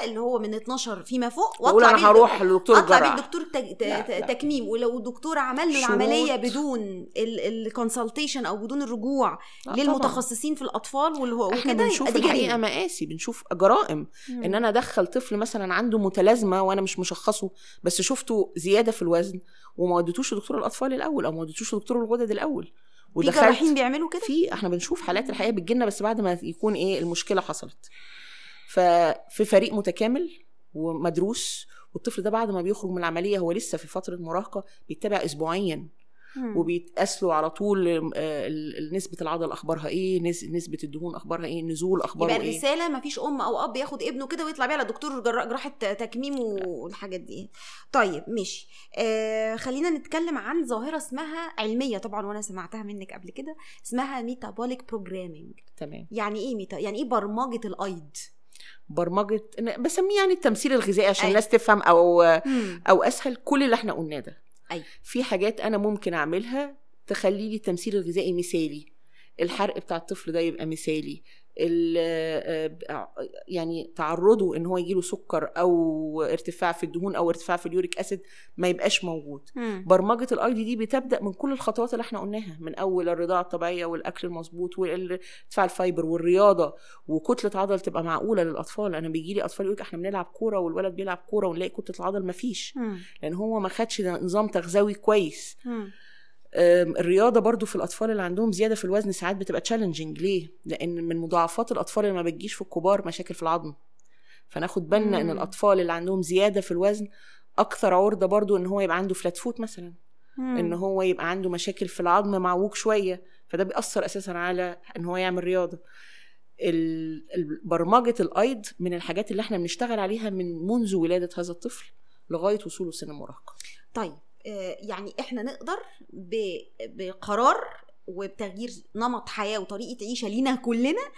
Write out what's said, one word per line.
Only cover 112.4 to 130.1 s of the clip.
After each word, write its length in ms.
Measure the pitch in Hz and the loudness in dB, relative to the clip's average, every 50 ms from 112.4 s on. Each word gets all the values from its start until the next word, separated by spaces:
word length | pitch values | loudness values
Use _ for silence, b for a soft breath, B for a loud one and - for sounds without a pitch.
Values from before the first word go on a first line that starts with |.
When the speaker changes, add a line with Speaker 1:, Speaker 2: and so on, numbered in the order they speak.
Speaker 2:
معوج 320 | 185 180 180 180 202 202 - | 2 2 2 2 0 0 -2
شوية، 480 | - - 220 214 208 196 185 180 180 b b b b b - | -2 0 2 2 2 2 0 -2 -6 b b b b b -4
فده 160 | - 170 196 | -2 -2 -2
بيأثر 400 | 190 - - 220 - - 208 - | -2 -2 -4 -4 -2 -2 -2 -2
أساسًا 260 | - - 202 - 190 | -2 -4 -6 -6 -6
على 480 | 175 170 175 180 180 180 180 175 175 - - - - | -4 -2 -2 0 0 0 -2 -4 -6 -10 -14 -14 -10
إن 80 | 165 170 | -8 -6
هو 120 | 175 180 | -4 -2
يعمل 280 | 185 185 185 180 180 170 | 0 0 0 0 0 0
رياضة. 340 | 180 185 185 175 170 175 - B B B B B B B B B B B B B - - - | 0 2 2 0 0 -4 -10 B B B B B B B B B B B B B -20 -8 -4
ال-، 640 | - 175 165 165 160 160 160 160 160 160 160 147 - - - | 0 0 2 2 0 0 -2 -4 -4 -6 -8 -8 -10 -6 -4
ال-، 260 | 180 160 147 156 - - | -4 -4 -4 -6 -8 -4
برمجة 500 | 170 170 165 165 180 220 254 240 240 233 - | -2 0 0 4 4 4 6 6 4 2 2
الأيض 460 | 175 - - 185 214 262 269 214 - - - - | 0 0 2 2 2 2 0 -4 -8 -10 -8 -6
من 160 | 175 180 175 | -4 -4 -4
الحاجات 360 | 170 - - 165 196 214 - | -4 -4 -4 -4 -4 -4 -2
اللي 100 | 196 202 | -4 -4
احنا 180 | 220 - 214 180 | -4 -2 -2 -2
بنشتغل 400 | 170 170 - - 247 233 233 214 | -2 -2 -4 -4 -4 -2 -2 -2
عليها 320 | 190 190 214 226 220 208 | -2 -2 -2 -4 -4 -4
من 360 | 196 185 180 175 170 160 170 | -4 -4 -4 -4 -6 -4 -2
منذ 300 | 196 233 247 226 196 196 | 0 0 0 2 2 2
ولادة 320 | 175 165 165 180 180 175 175 - 175 | 2 2 2 2 0 0 -2 -4 -6
هذا 120 | 175 175 | -6 -6
الطفل 320 | 170 - - 240 - - - - - - - - - - - - | -8 -8 -8 -10 -10 -10 -14 -16 -18 -18 -20 -20 -20 -18 -10 -8
لغاية 280 | 165 160 175 202 214 208 - | -4 -2 0 0 0 0 -2
وصوله 240 | 165 - - 185 165 | -8 -10 -8 -8 -8
سن 200 | 156 - 151 151 | -8 -8 -10 -10
المراهقة. 440 | 147 143 - - - - - - - B B B B B B - - | -12 -12 -12 -14 -16 -16 -18 -16 -14 B B B B B B -10 -8
Speaker 1:
طيب، 180 | 233 208 160 139 - - - - - - | -6 -6 -6 -8 -14 -18 -20 -20 -18 -14
آه، 300 | 214 208 196 185 185 - - | -12 -10 -8 -8 -8 -10 -10
يعني 340 | - 208 190 185 202 196 - - | -10 -10 -10 -8 -10 -10 -8 -10
احنا 220 | 262 - 247 226 | -8 -8 -8 -8
نقدر 340 | 220 262 - - 233 294 359 - - - - - - - | -8 -8 -10 -8 -6 -6 -6 -6 -8 -12 -18 -20 -20 -18
ب-، 460 | - - 185 175 220 220 208 190 170 - - - - - | -16 -16 -10 -6 -4 -2 -2 -2 -4 -8 -10 -14 -14 -14
بقرار 760 | 113 - - - 185 185 190 - - 208 202 220 247 294 381 453 - - - - - - - - - | -12 -12 -10 -10 -10 -10 -10 -8 -6 -2 2 4 6 4 4 4 0 -8 -12 -16 -20 -20 -20 -16 -14
وبتغيير 640 | - 180 185 196 190 196 - 214 196 180 202 240 233 - - - - - | -12 -10 -8 -8 -8 -8 -8 -10 -10 -8 -10 -10 -10 -10 -14 -16 -12 -6
نمط 340 | 214 233 254 247 226 247 - | -4 -4 -2 -4 -4 -8 -8
حياة 300 | - 220 208 208 220 208 | -6 -4 -4 -2 -2 -4
وطريقة 480 | 185 - 202 196 240 208 247 - 208 | -4 -6 -8 -10 -10 -10 -10 -10 -8
عيشة 220 | 220 | -8